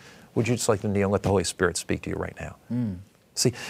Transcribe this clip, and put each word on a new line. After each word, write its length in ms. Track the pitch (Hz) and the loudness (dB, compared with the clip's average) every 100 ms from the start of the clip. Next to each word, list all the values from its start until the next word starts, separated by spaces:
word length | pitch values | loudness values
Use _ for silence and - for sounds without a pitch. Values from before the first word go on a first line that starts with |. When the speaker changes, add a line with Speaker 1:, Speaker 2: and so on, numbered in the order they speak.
| - - - - | -20 -20 -4 -2
Speaker 1:
Would 140 | 113 | 0
you 60 | 123 | 2
just 120 | - | 2
like 140 | 101 | 2
to 80 | 110 | 2
kneel 140 | 98 | 2
and 100 | 98 | 2
let 100 | 101 | 2
the 60 | 95 | 4
Holy 160 | 98 85 | 2 2
Spirit 320 | - 90 - | 0 0 0
speak 240 | - 90 | -2 -4
to 80 | - | -4
you 80 | 85 | -6
right 180 | 87 - | -6 -8
now? 200 | 78 - - | -12 -12 -6
Speaker 2:
Mm. 240 | 120 117 92 95 _ _ - | -4 -2 -6 -12 _ _ 0
Speaker 1:
See, 180 | 127 - | 0 0